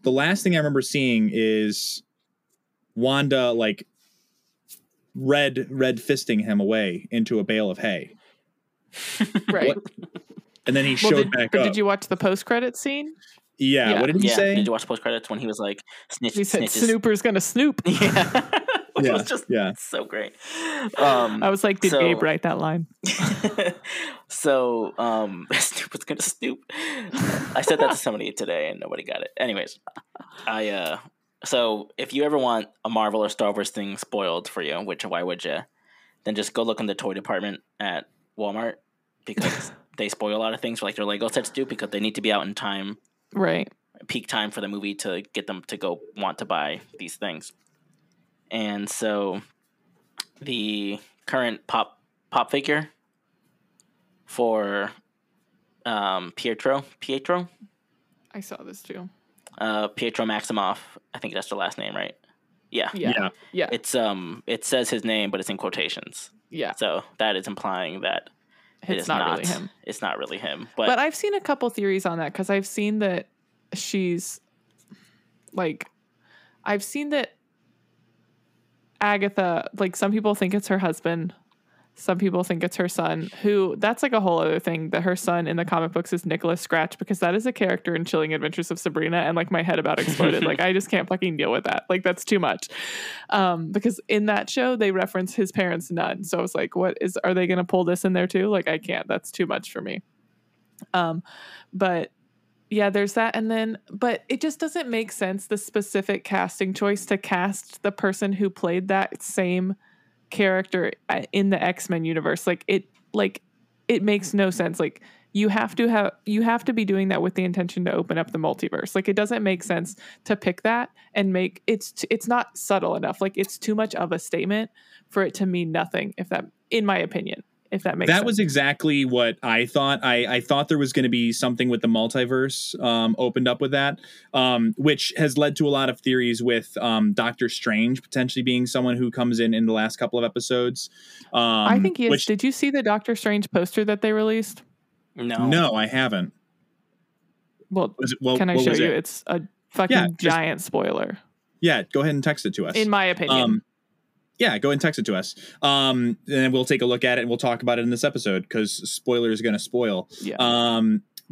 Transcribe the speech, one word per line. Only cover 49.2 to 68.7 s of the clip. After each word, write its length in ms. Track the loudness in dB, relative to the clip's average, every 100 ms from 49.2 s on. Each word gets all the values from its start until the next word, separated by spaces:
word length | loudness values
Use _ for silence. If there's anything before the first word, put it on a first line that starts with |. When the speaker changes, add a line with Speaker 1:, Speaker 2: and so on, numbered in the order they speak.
| -2 -4 -10 _ _ _ _ _ _ -18 -18 _
Speaker 3:
the 580 | -8 -4 -4 -4 -6 -8 -14 _ -4
current 400 | -2 -2 -4 -2
pop, 320 | -2 -2 _ _ _ _
pop 200 | 0 2
figure 380 | 0 0 -2 -2 _ _ _ _ _ _ _ _ _ _ _ _ _ -10
for, 680 | -2 2 2 0 -2 -2 -6 _ _ _ _ _ _ _ _ -4
um, 460 | 0 0 0 -4 -6
Pietro, 500 | -4 -2 0 0 -4 _
Pietro? 500 | -6 -4 0 -2 -2 _ -20 _ _ _ _ _ _
Speaker 2:
I 60 | -16
saw 180 | -16 -16
this 180 | -16 -18
too. 280 | -16 -14 -14 -18 _ _ -18 -6
Speaker 3:
Uh, 300 | -2 0 -2
Pietro 360 | -2 -4 -2 -2
Maximoff. 520 | -2 -4 -2 -2 -4 -10 -20 -20
I 60 | -14
think 140 | -8
that's 160 | -8 -6
the 60 | -4
last 220 | -4 -4
name, 180 | -8 -6
right? 200 | -8 -12 _ _ _ _ _
Yeah. 180 | -4 -4
Speaker 2:
Yeah. 180 | -2 -2 -2
Speaker 1:
Yeah. 120 | -4 -6 -8
Speaker 2:
Yeah. 180 | -4 -2
Speaker 3:
It's, 220 | -4 -2 0
um, 460 | 0 -2 -8 -10 -8
it 180 | -6 -2
says 240 | 0 0
his 140 | -2
name, 260 | -2 -2 0
but 100 | -2
it's 100 | -4
in 80 | -6
quotations. 720 | -6 -4 -4 -6 -12 -16 -18 _ _
Speaker 2:
Yeah. 240 | -8 -8 -4
Speaker 3:
So 280 | -2 -2 -6 -2
that 160 | -2 -2
is 120 | -6
implying 540 | -8 -6 -4 -6 -6
that 280 | -4 -4 -8 _ _ _ _